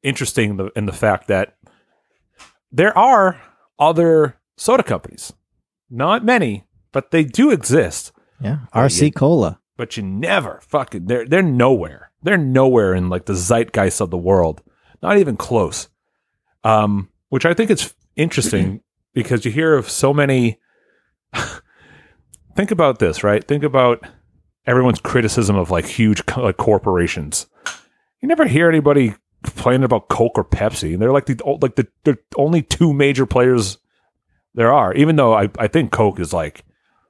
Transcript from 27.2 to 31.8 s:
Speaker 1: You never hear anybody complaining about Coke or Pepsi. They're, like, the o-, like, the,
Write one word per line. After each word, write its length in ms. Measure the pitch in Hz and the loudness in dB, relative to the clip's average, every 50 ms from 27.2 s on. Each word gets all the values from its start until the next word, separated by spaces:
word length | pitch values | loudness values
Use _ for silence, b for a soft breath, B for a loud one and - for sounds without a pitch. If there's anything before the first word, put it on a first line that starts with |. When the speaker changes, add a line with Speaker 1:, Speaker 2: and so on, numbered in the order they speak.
| 76 73 - - - _ B B B B B B B B B B B B B B | -10 -8 -8 -10 -10 _ B B B B B B B B B B B B B B
Speaker 1:
You 60 | - | -4
never 180 | 269 330 311 311 | -2 0 0 2
hear 220 | 220 123 151 170 | 2 2 2 4
anybody 480 | 170 160 156 143 147 143 143 131 110 101 _ _ _ _ _ _ | 4 4 4 2 4 4 4 2 2 -2 _ _ _ _ _ _
complaining 420 | - - - - 123 123 131 135 | -14 -12 -4 -2 0 2 2 2
about 240 | 120 123 107 - _ | 2 0 -2 -2 _
Coke 280 | - - 117 120 - | -2 0 0 0 0
or 60 | 113 98 | -4 -2
Pepsi. 560 | _ - - 107 110 - - - 78 82 90 | _ -4 -2 -2 -4 -4 -4 -6 -6 -4 -2
They're, 140 | 107 123 135 | 0 2 0
like, 120 | 143 - | 0 0
the 140 | - 135 113 - | -2 -8 -6 -4
o-, 120 | 139 143 156 | -6 -4 -2
like, 160 | 139 127 - | -2 -2 -2
the, 100 | - | -2